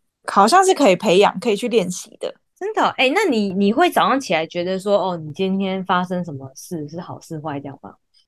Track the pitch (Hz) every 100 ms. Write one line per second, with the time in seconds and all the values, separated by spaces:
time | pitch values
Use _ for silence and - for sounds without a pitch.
0 | _ _ - 202 208 359 381 330 262 180
1 | 208 180 202 190 233 202 240 220 180 180
2 | - - - - _ _ 392 427 208 -
3 | 262 359 403 220 202 185 202 240 349 226
4 | 180 269 - 160 160 175 180 190 202 202
5 | 185 175 156 147 190 190 196 190 185 180
6 | 180 180 170 135 135 - - 170 147 165
7 | 170 - - 160 151 143 139 135 95 -
8 | _ _